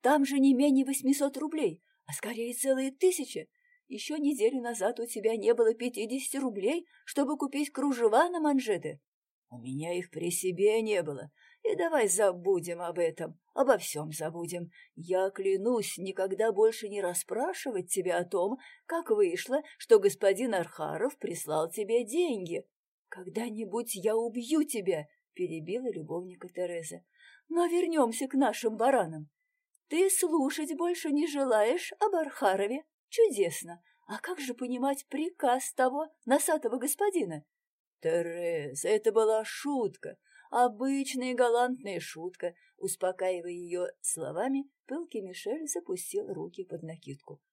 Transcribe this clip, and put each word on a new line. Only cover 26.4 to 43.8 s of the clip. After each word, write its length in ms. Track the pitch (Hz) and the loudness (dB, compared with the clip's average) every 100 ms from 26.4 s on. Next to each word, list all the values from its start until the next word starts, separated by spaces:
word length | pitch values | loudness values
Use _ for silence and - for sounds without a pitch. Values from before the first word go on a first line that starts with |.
| 180 | -14
Тереза. 520 | - 180 170 160 175 _ _ - - _ | -6 -6 -6 -10 -14 _ _ -20 -20 _
"Но 180 | 339 349 | 0 2
вернемся 600 | 339 359 320 247 226 262 | 2 2 2 2 0 -2
к 80 | |
нашим 420 | 269 269 - 233 214 | 2 2 2 -2 2
баранам. 540 | 262 262 170 156 151 _ _ _ _ _ _ | 4 4 2 -4 -12 _ _ _ _ _ _
Ты 220 | 311 381 | 2 4
слушать 640 | - 349 311 269 - 311 330 | 4 2 2 2 0 -6 -2
больше 360 | 349 349 320 | -2 -2 0
не 140 | 285 320 | 0 0
желаешь 640 | 285 269 214 214 339 - - | 0 2 4 4 2 -4 -2
об 140 | 415 | 0
Архарове? 680 | 359 302 - 214 190 202 269 - _ _ | 0 -2 0 2 2 0 -2 -8 _ _
Чудесно! 720 | - 415 214 175 - 170 170 _ _ - | 4 4 4 0 0 -10 -16 _ _ -10
А 100 | 214 | -10
как 220 | - 359 | -6 -6
же 120 | 269 | -6
понимать 520 | 233 247 247 269 277 - | -6 -4 0 0 0 -4
приказ 640 | 277 320 - 269 254 - | -4 -4 0 2 2 0
того 340 | - 254 277 311 _ - | 2 2 2 -6 _ 2
носатого 520 | 277 - 311 247 240 | 2 4 0 0 -2
господина?" 640 | 262 - 415 370 208 156 - _ _ _ _ _ | -4 0 0 0 -2 -6 -12 _ _ _ _ _
"Тереза, 840 | 160 170 170 170 175 165 143 139 - | 0 0 0 -2 -2 -2 -4 -4 2
это 240 | 214 220 | 2 4
была 320 | 214 220 220 | 4 4 2
шутка, 720 | 214 - 285 277 214 - - - _ _ - | 0 -6 -4 -2 -2 -4 -14 -16 _ _ -4
обычная 840 | - 247 208 269 277 269 262 254 | 2 2 2 -2 -2 -2 -4 -4
галантная 680 | 247 240 233 247 254 233 180 | 2 4 4 2 -2 -6 -8
шутка", 540 | - 156 175 - 175 175 _ _ | -8 -10 -10 -6 -8 -8 _ _
успокаивая 760 | 190 - 185 185 185 180 175 | -6 -2 -4 -2 -2 -2 -6
ее 340 | 175 175 175 | -10 -6 -4